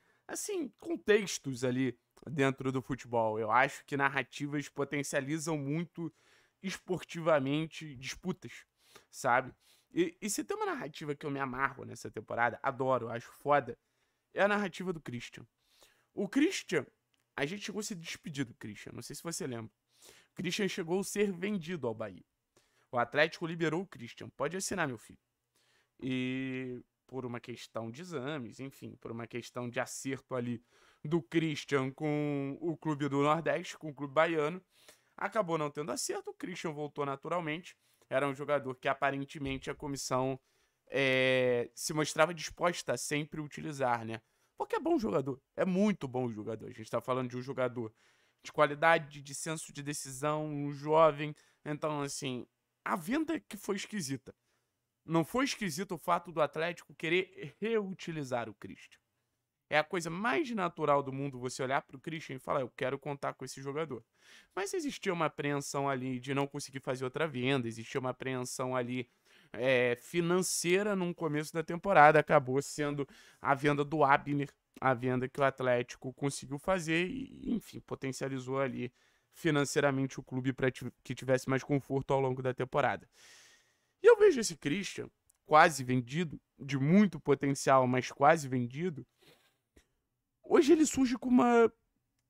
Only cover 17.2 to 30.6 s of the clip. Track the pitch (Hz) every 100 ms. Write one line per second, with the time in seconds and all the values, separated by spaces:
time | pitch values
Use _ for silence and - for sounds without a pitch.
17.2 | _ - 143 208 208 196 208 180 165 -
18.2 | - 139 120 - 110 101 - 117 - 143
19.2 | 170 165 147 117 110 - _ _ - -
20.2 | _ - 196 190 185 - 165 190 185 202
21.2 | 208 170 196 208 156 175 123 110 107 87
22.2 | - _ _ _ _ _ _ 120 120 139
23.2 | 165 - 165 165 160 160 190 127 117 -
24.2 | 110 - 143 190 - 196 147 113 - -
25.2 | _ _ _ _ _ _ _ _ 131 127
26.2 | 127 131 131 127 127 123 - _ _ 131
27.2 | 127 120 - 113 - 113 113 123 180 151
28.2 | 131 156 113 120 135 - 117 104 120 113
29.2 | 113 120 - 127 123 123 120 - 131 127
30.2 | - 127 120 120